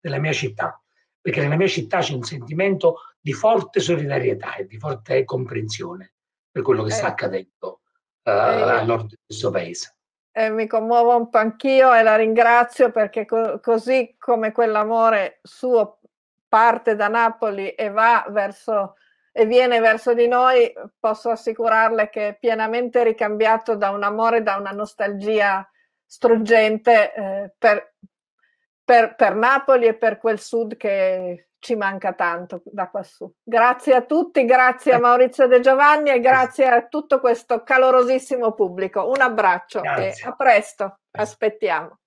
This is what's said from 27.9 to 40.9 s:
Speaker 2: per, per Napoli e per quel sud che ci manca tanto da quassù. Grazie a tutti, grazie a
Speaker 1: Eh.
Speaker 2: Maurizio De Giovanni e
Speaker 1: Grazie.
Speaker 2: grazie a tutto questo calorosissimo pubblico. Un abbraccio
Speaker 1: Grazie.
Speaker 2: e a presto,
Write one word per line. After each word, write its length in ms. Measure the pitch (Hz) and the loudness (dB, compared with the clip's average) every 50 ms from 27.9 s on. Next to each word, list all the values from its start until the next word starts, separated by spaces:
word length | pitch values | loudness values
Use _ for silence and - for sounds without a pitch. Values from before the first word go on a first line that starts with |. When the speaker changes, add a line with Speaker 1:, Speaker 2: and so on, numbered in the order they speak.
| _ _ _ - _ _ _ _ _ _ _ _ _ _ _ _ _ _ _ | _ _ _ -20 _ _ _ _ _ _ _ _ _ _ _ _ _ _ _
Speaker 2:
per, 300 | - 247 233 226 220 - | 4 4 4 4 2 0
per 200 | _ 233 202 185 | _ 0 0 2
Napoli 520 | 208 220 247 277 277 269 - 269 254 233 | 0 0 2 0 0 2 2 2 4 4
e 80 | 226 220 | 2 0
per 240 | 226 - 220 214 214 | 2 -2 -2 -2 -2
quel 200 | _ 226 220 208 | _ -4 -4 -4
sud 380 | - - - 226 226 220 226 | -6 -6 -4 -4 -4 -4 -8
che 720 | _ - 214 196 196 190 190 185 185 185 180 175 175 _ _ _ _ | _ -6 -4 -2 0 0 0 -2 -4 -6 -8 -10 -12 _ _ _ _
ci 160 | - - 247 | -8 -6 -6
manca 360 | 220 202 196 196 196 - 196 180 | -4 -4 -6 -6 -4 -6 -6 -4
tanto 480 | - 185 175 170 170 180 175 - 175 _ | -2 -4 -4 -4 -6 -10 -12 -16 -16 _
da 240 | - - 202 185 180 | -16 -10 -10 -10 -8
quassù. 420 | _ 202 190 - _ _ 220 196 _ _ _ | _ -12 -12 -12 _ _ -20 -20 _ _ _
Grazie 520 | - 226 233 226 247 247 247 - 294 262 | -2 0 2 2 2 0 -2 0 2 2
a 80 | 254 240 | 2 2
tutti, 420 | - 302 320 349 349 _ 294 262 | 0 -2 -2 -2 0 _ 0 2
grazie 480 | 233 254 254 254 254 240 240 - 285 254 | 4 4 4 4 2 2 0 0 2 2
a 40 | |
Speaker 1:
Eh. 40 | 240 | 4
Speaker 2:
Maurizio 460 | 240 240 240 247 254 254 254 - 277 | 4 4 4 4 4 2 2 2 2
De 140 | 247 247 247 | 4 4 4
Giovanni 500 | 247 262 269 262 285 285 302 302 302 294 | 6 4 4 4 4 4 4 4 2 0
e 100 | 269 247 | 0 2
Speaker 1:
Grazie. 440 | 240 262 262 262 254 254 - - 269 | 4 4 4 4 2 0 0 0 2
Speaker 2:
grazie 20 | |
a 200 | 254 240 240 254 - | 4 4 2 0 0
tutto 320 | - 294 294 - 285 262 | -8 -8 -4 -2 -2 0
questo 420 | 262 247 233 233 - _ 247 226 233 | 2 0 -2 -2 -2 _ -4 -4 -2
calorosissimo 880 | - 269 262 262 262 254 254 247 240 262 262 262 - 277 247 240 220 220 | 0 2 2 4 4 4 4 4 2 0 -2 -2 -4 -6 -2 -2 -2 0
pubblico. 560 | - 208 185 180 185 190 185 - 208 185 220 | 0 -2 -2 -2 -6 -8 -6 -4 -4 -4 -2
Un 120 | 262 269 262 | 0 0 0
abbraccio 580 | 254 226 214 208 190 180 175 - _ - 214 | 0 0 0 0 0 0 -2 -4 _ -10 -8
Speaker 1:
Grazie. 440 | 180 - 233 214 190 190 190 - - | -6 -4 -4 -4 -4 -6 -8 -10 -14
Speaker 2:
e 40 | 240 | -16
a 60 | 240 | -8
presto, 640 | _ 269 254 233 208 214 - - _ 208 196 | _ 2 4 4 4 2 -2 -10 _ -10 -10